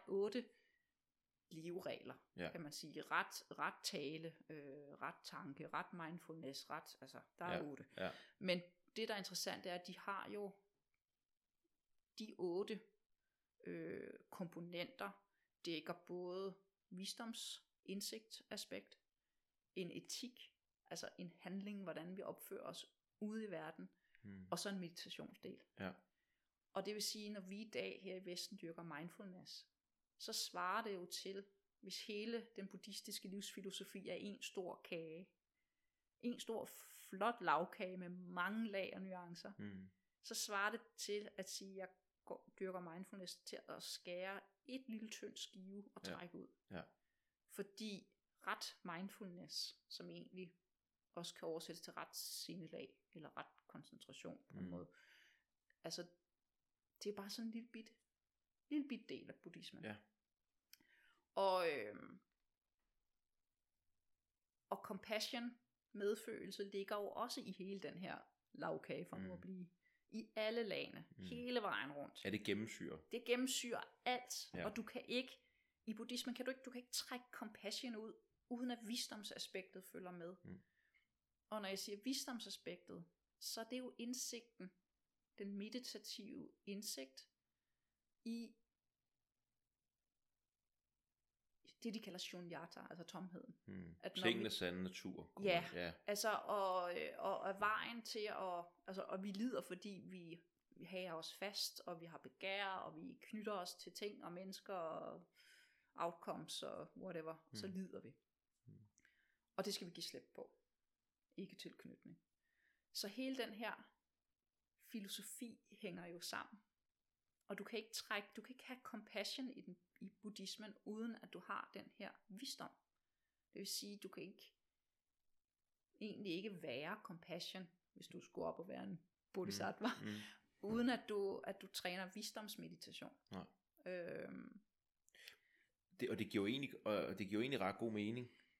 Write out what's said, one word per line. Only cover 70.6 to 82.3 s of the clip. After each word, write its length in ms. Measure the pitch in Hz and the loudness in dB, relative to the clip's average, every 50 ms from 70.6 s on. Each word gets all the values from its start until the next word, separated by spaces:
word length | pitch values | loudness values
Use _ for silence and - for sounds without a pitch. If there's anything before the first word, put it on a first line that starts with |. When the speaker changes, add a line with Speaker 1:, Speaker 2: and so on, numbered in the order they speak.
| 226 | 4
Speaker 1:
lagene, 420 | 196 160 143 143 - - - 156 - - | 4 4 2 2 0 -2 -8 -10 -10 -10
Speaker 2:
Mm. 80 | - 95 | -8 -4
Speaker 1:
hele 360 | 92 - 240 240 247 247 240 | -4 -2 0 2 4 4 6
vejen 300 | 208 185 127 101 127 139 | 6 6 4 4 4 2
rundt. 340 | 143 143 139 - - - - | 0 -2 -2 -4 -4 0 2
Speaker 2:
Ja, 40 | 98 | 4
det 140 | 104 104 - | 4 6 6
gennemsyrer. 520 | 107 110 107 107 - - - 80 67 - 80 - - | 6 6 6 6 2 0 -2 -2 -2 -2 -4 -4 -4
Speaker 1:
Det 140 | - 233 - | -4 -2 4
gennemsyrer 560 | 240 240 247 262 262 - - - 240 - - - - - - _ | 4 6 6 6 6 4 4 4 2 2 0 0 -4 -8 0 _
alt, 440 | 254 254 247 254 - - - - - - | 4 4 4 2 -2 -4 -4 -4 -2 0
Speaker 2:
Ja. 120 | 175 - 208 | 2 2 2
Speaker 1:
og 60 | 202 | 2
du 80 | 233 214 | 0 -2
kan 220 | - - - - | -2 -4 -6 0
ikke, 340 | - - 254 262 262 - - _ _ _ _ _ _ _ _ _ | 4 4 4 4 2 -4 -14 _ _ _ _ _ _ _ _ _
i 80 | 220 214 | -4 -2
buddhismen 420 | 220 233 240 247 247 - 262 247 | -2 -2 0 0 0 0 0 0
kan 100 | - 247 | 0 0
du 60 | 254 | -2
ikke, 100 | 262 254 - | -2 -2 -6
du 60 | 247 | -8
kan 80 | 240 247 | -8 -8
ikke 100 | 247 - | -6 -2
trække 340 | - - - - 254 247 - - | -2 -2 0 0 -4 -6 -6 -8
compassion 640 | - - 240 220 - - - 202 - - - 240 226 | -6 -6 -4 -6 -6 -4 -2 -2 0 0 0 -2 -2
ud, 180 | 214 220 226 - - - _ _ _ _ _ | -2 -4 -4 -6 -10 -16 _ _ _ _ _
uden 220 | 247 233 254 247 | 0 2 4 2
at 80 | 240 233 226 | 2 2 0
visdomsaspektet 960 | 202 240 247 - - 214 214 202 - - - - - - 190 185 - - 190 185 | 0 2 2 2 0 -2 -4 -4 -4 -4 -4 -2 0 0 -2 -2 -4 -8 -12 -10
følger 280 | - - 175 185 180 | -8 -6 -6 -6 -4
med. 240 | 180 175 165 175 185 - - | -6 -4 -6 -6 -6 -8 -8
Speaker 2:
Mm. 180 | - 185 190 - _ _ _ _ _ _ _ _ _ _ _ _ _ _ _ _ _ | -10 -10 -10 -12 _ _ _ _ _ _ _ _ _ _ _ _ _ _ _ _ _
Speaker 1:
Og 120 | 214 214 | -2 -2
når 60 | 202 190 | 0 0
jeg 100 | 196 196 | 0 0
siger 180 | - 214 202 202 - | 0 -2 -2 0 2
visdomsaspektet, 1040 | 262 269 262 - 277 | 2 2 2 2 0